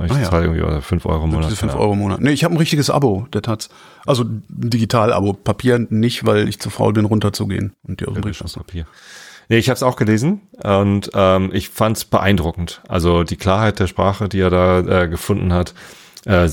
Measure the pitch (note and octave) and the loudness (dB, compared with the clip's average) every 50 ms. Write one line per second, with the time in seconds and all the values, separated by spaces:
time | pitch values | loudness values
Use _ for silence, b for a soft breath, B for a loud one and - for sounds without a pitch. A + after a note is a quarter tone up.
0 | D#2+ E2+ A#2 D3 C3+ F2 E2+ E2+ E2+ E2+ E2 D#2+ D#2+ D#2+ D#2 D2 - - F2 F2 | -2 -2 0 0 0 0 0 2 2 0 0 0 -2 -2 -2 -4 -4 -2 -4 -4
1 | - - E2 D#2+ D#2 D#2+ D#2+ D#2+ D#2+ D#2+ A2 G2+ G#2+ G#2+ C2+ - - G#2+ G#2 G2+ | -2 -2 -2 -2 0 0 0 0 0 -2 -2 -2 -4 -4 -2 0 0 0 0 0
2 | G2+ G2+ F#2+ - - C#3+ D3 C3+ D#3+ E3+ F3 D3 E3 - - D3 C3+ - - D3 | -2 -2 -2 0 0 0 0 2 0 0 2 0 0 0 0 0 0 0 0 2
3 | C#3+ B2 G2+ G2 A2+ - - A2+ - - A2 G#2+ - - B B B B B B | 2 2 0 0 -4 -6 -6 -6 -4 -4 -6 -6 -8 -14 B B B B B B
4 | B B C#3+ A#2 B2 A2 A2 G#2+ - - - B2 B2 A#2 A2+ A#2+ A2+ G#2+ - A#2+ | B B 0 0 0 -4 -4 -8 -10 -12 -10 -6 -4 -2 0 0 0 2 2 2
5 | G#2+ A2+ A#2 G2+ G2 G2+ G2 - - - G#2 - - B2 A#2+ A#2+ A2+ - A2 G#2+ | 2 2 2 2 0 0 -2 -2 -2 -4 -4 0 2 2 2 2 0 0 0 0
6 | A2+ A#2+ A#2+ - - A2 A2 G#2 G#2+ A2 G#2+ - - A2+ - - A2 G#2+ G#2+ G#2+ | 0 0 0 -2 0 2 2 2 2 0 -2 -6 -8 -10 -4 -2 0 0 2 2
7 | G#2 G2+ A2 G#2+ G#2 G#2 G2 - G#2+ G2+ F#2+ F#2+ G2 G2+ - _ _ - F#2+ - | 2 2 2 0 0 0 -2 -2 -4 -4 -4 -4 -6 -6 -8 _ _ -12 -10 -8
8 | - - G2+ G#2+ G#2 G#2+ D#2 - - E2+ - - - - - F2 D#2+ B B B | -6 -6 -6 -4 -6 -6 -6 -8 -10 -12 -12 -12 -14 -12 -10 -10 -10 B B B
9 | B B B B B B B B B B A2+ A#2 A2 - B2 - C3+ B2+ B2 - | B B B B B B B B B B 2 2 4 2 0 0 0 0 0 0
10 | A#2 G#2 A2 A2 A#2+ D#3 G#3 G3+ - _ _ - - G2+ G2 G2 G2+ G2+ G2+ G2+ | 2 2 2 2 2 0 -2 -2 -6 _ _ -8 -2 0 2 2 4 4 2 0
11 | G2 - - G2+ G2 F#2 F#2 F#2+ F#2+ F#2+ - - - - - - A2+ A2 A2+ - | -2 -2 0 2 4 4 4 4 2 0 -2 -4 -6 -6 -4 -2 0 0 0 -2
12 | - - - G#2 F#2 F#2+ G2+ F2+ - E2 E2 - E2+ E2 - - - - - F#2 | -4 -2 0 0 2 2 2 2 0 -2 -4 -4 -8 -8 -8 -14 -10 -4 -2 0
13 | E2 F2 F2 E2+ E2+ D#2+ F#2 - - G2 F#2+ G2+ A2 G#2+ G2+ - G2 F2+ - - | 2 4 4 4 2 0 -2 -2 0 0 2 2 2 0 0 0 -2 -2 0 0
14 | F#2 F#2+ G2+ - G#2+ F#2+ F2+ F#2+ F#2 F#2 F2 F2+ F2+ F#2 F2+ F2+ F2+ E2+ F#2+ F#2 | 0 0 0 -2 -4 -4 0 0 2 2 4 4 4 4 4 2 2 2 2 2
15 | F2+ E2 E2 E2+ - - G#2 G2 - F#2 F2 F2+ F3+ - - B B B B B | 2 0 -2 -6 -2 -2 -2 0 0 0 0 0 0 -2 -6 B B B B B
16 | B B B B B - G#2 F2 F2 E2 | B B B B B 2 2 4 4 2